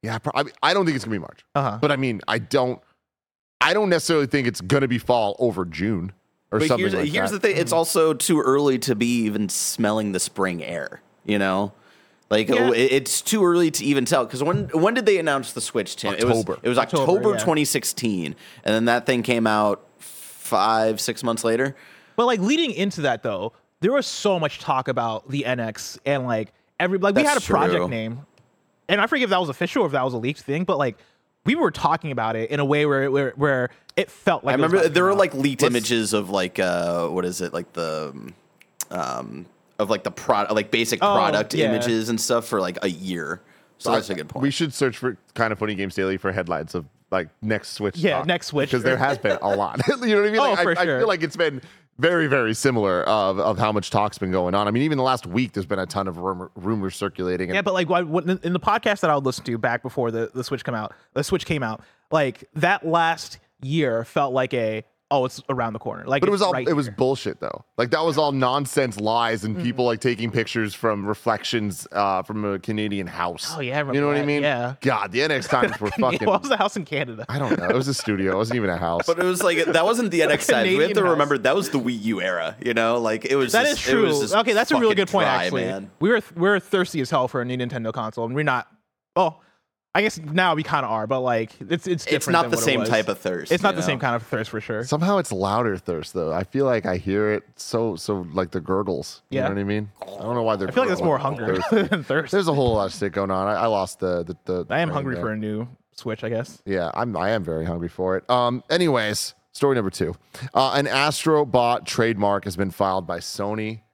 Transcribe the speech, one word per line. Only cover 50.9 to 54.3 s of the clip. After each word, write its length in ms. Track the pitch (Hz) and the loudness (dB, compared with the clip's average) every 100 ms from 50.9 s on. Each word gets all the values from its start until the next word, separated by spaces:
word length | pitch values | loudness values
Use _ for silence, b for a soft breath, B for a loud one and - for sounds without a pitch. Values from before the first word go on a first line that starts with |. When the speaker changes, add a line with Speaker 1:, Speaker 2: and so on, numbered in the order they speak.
| 131 | 2
Speaker 1:
feel 80 | 214 | 2
like 140 | 180 | 0
it's 140 | 160 151 | -2 0
been 240 | 160 135 B B B - | 0 0 B B B 0
very, 280 | 151 175 156 | 2 2 2
very 280 | 139 110 | 2 2
similar 480 | 113 139 120 101 90 | 2 2 4 2 2
of, 360 | - 107 98 95 | 2 2 2 2
of 200 | 90 95 | 0 2
how 120 | 107 | 0
much 180 | 104 95 | 0 0
talk's 280 | 107 104 - | 0 0 -2
been 120 | 95 | -2